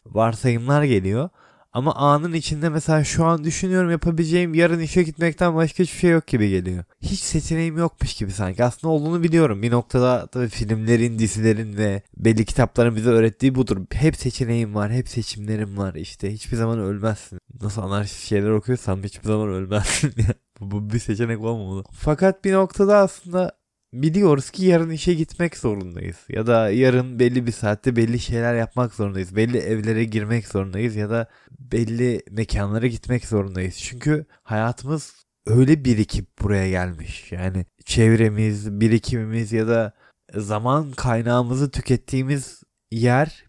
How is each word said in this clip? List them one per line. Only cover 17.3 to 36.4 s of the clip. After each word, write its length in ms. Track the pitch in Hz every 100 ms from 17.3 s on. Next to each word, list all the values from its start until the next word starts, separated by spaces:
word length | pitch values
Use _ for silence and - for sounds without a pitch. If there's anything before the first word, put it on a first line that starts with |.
| 92 _ -
Nasıl 200 | 104 104
anarşist 420 | 95 101 101 - -
şeyler 240 | 104 104
okuyorsam 520 | 110 - 123 - 95
hiçbir 240 | 98 - 107
zaman 220 | 107 107
ölmezsin 640 | 95 95 104 95 - 147
<laughs> 80 | 117
ya. 120 | 101 - _ _
Bu, 100 | 98
bu 220 | 101 104
bir 60 | 113
seçenek 420 | - 104 117 113
olmamalı. 440 | 110 117 95 95 -
Fakat 520 | - 151 151 190 190
bir 80 | 196
noktada 440 | 190 185 - 196 208
aslında 640 | 196 - 180 180 180 - _ _ _
biliyoruz 580 | 120 156 175 190 143 -
ki 140 | -
yarın 260 | 185 170 165
işe 240 | 160 185
gitmek 420 | 165 160 - 170 -
zorundayız. 600 | 120 101 90 87 90 87 -
Ya 180 | - 113
da 240 | 117 110
yarın 480 | 113 131 127 127 120
belli 280 | 123 127 120
bir 60 |
saatte 440 | - 107 104 131 117
belli 220 | 113 117
şeyler 360 | - 117 117
yapmak 400 | 117 113 127 120
zorundayız. 420 | - 101 95 92 98
Belli 220 | 117 123
evlere 460 | 92 110 107 110
girmek 440 | 113 110 104 117 104
zorundayız 480 | 101 95 95 120 107
ya 140 | 104
da 180 | 117 110 _ _ -
belli 640 | 127 113 113 117 123 110 -
mekanlara 560 | 101 110 107 101 107 123
gitmek 400 | 113 - 123 -
zorundayız. 500 | 110 98 92 92 -
Çünkü 460 | - 123 151 151 151 _
hayatımız 840 | - 107 113 - 131 156 - _ _ _ -
öyle 380 | 117 131 156
birikip 540 | 127 107 104 - 95 -